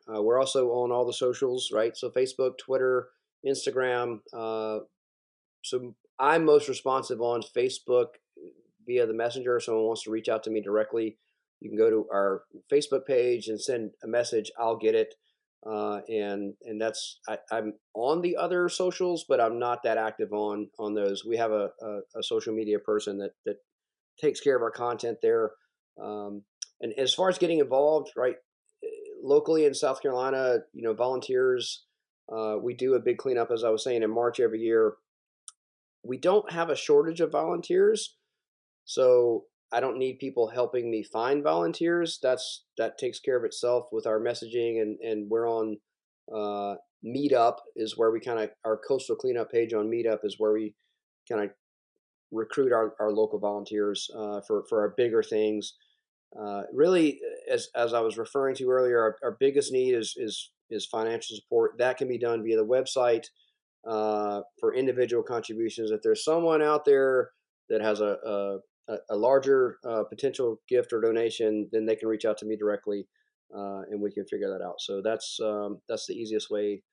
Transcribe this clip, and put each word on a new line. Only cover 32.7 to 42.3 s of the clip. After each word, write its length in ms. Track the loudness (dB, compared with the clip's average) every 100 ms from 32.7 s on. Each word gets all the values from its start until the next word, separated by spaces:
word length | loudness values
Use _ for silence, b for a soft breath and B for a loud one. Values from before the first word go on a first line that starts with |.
do 220 | -2 2 4
a 40 |
big 180 | 2 0
cleanup, 340 | 0 0 0
as 120 | 0
I 60 | 2
was 160 | 0 0
saying, 180 | 0
in 100 | 2
March 280 | 2 0 2
every 180 | 0 0
year. 360 | 2 4 4 0 _ _ _ _ -20 -20 _ _ _ _
We 140 | -10 0
don't 340 | 4 4 2
have 180 | -2 -2
a 60 | -2
shortage 460 | 4 6 4 0
of 100 | 0
volunteers, 840 | 0 -2 -4 0 4 6 4 -4 -14 _ _ _ _ _ _
so 640 | -6 4 6 8 6 2 -4 _ _
I 80 | -2
don't 180 | 0 0
need 220 | -2 -4
people 300 | -4 0 0
helping 420 | 0 0 0 -2
me 120 | -4
find 380 | -4 -2 0 2
volunteers. 760 | 2 2 0 0 0 0 -2 -2
That's, 440 | 0